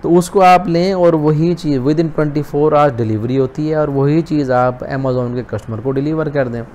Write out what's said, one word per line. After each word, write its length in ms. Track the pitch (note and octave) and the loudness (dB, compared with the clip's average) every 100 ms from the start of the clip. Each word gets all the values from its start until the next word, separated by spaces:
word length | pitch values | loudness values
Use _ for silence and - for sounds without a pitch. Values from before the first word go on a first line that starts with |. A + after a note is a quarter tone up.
तो 60 | D#3+ | 2
उसको 300 | F3 E3+ G3 | 2 2 4
आप 280 | F#3 F3+ F3+ | 6 6 4
लें 260 | E3+ F#3 | 0 0
और 220 | F#3+ E3+ E3 | 2 2 4
वही 380 | D3+ D3+ E3 | 2 2 0
चीज़ 260 | F3 D3+ C3+ | 0 -2 0
within 300 | B2+ D#3 E3 D#3 | 0 0 0 0
twenty 240 | D3+ D3 | -2 -2
four 300 | C#3+ D3 D3+ | -4 0 2
आवर्स 200 | D3 D3 | 4 2
delivery 420 | A#2 A2 G#2+ A#2 C3+ | 0 -2 -2 -2 -2
होती 340 | C3 C#3+ D3+ | -2 -4 -4
है 80 | D#3 | -2
और 120 | D3+ | -2
वही 320 | C#3 C#3 D#3 | 0 2 0
चीज़ 300 | E3 D3+ C3 | 0 -2 0
आप 280 | B2+ B2+ B2+ | 2 0 -2
Amazon 560 | - C#3 C3+ B2+ B2 B2 | -6 -4 -2 -2 -2 -6
के 80 | |
customer 340 | A#2 G#2+ - A2 | -6 -8 -8 -6
को 140 | B2 | -4
deliver 380 | C3+ D3 D#3+ D#3 | -2 -2 -2 -2
कर 180 | C#3+ B2 | -2 -4
दें। 160 | A#2 A2+ | -6 -10